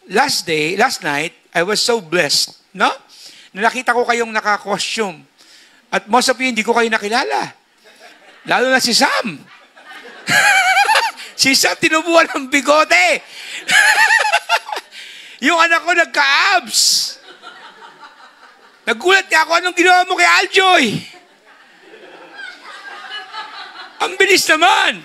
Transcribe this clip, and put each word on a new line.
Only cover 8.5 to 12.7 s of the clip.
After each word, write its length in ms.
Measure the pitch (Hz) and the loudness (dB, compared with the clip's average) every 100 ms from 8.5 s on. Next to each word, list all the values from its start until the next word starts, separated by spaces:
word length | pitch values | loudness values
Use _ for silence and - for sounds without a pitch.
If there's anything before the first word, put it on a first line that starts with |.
| 175 254 | 0 2
na 80 | 262 | 2
si 160 | 247 226 | 2 2
Sam. 400 | 320 554 214 147 - - _ - - - - - - | 2 0 -4 -10 -18 -20 _ -20 -20 -20 -20 -18 -2
<laughs> 300 | 679 807 784 740 762 807 880 906 - - - | 2 4 4 2 2 2 2 0 -8 -18 -2
Si 160 | 269 | 0
Sam, 240 | 269 - 349 | 2 0 0
tinubuan 480 | 339 320 330 330 320 | 0 0 2 2 2
ng 160 | 311 262 | -2 -2
bigote. 720 | 285 262 | -2 2